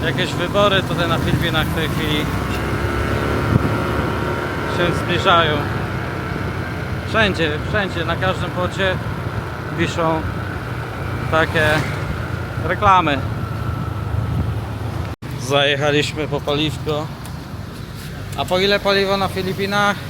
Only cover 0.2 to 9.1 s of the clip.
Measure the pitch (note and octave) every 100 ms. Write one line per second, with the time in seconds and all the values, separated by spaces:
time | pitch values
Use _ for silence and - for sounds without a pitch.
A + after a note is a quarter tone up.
0.2 | F3+ - F3 G3 G3+ F#3+ - E3+ E3+ E3
1.2 | F#3 E3 E3+ D#3+ - E3 D#3 D3 D#3 D3+
2.2 | C3+ - - - - - - - - -
3.2 | - - - - - - - - - -
4.2 | - - - - - - F3 D#3+ - F3
5.2 | F#3+ E3+ D#3+ D3 C#3+ - - - - -
6.2 | - - - - - - - - - G#3+
7.2 | G#3+ E3 D#3+ D3+ - G#3+ F#3 E3+ D#3+ E3
8.2 | F#3 F3+ F3+ F#3 F3+ - F#3+ F3+ -